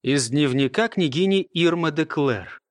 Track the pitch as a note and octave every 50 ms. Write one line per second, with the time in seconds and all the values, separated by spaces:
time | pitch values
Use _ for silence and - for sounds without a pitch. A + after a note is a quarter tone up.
0 | - B2 C#3 C#3+ B2+ A#2 B2 D3 D3 C#3 B2 C#3 C#3 C3 - - A3+ A3 - G3
1 | F3+ D3 B2+ D#3 F#3 G3 G3 G3 F#3 - _ E3+ E3+ E3+ E3 F3 E3 D#3+ D3 D#3
2 | D#3 D#3 - D#3 C#3+ C3+ A#2 G2 E2+ - - - _ _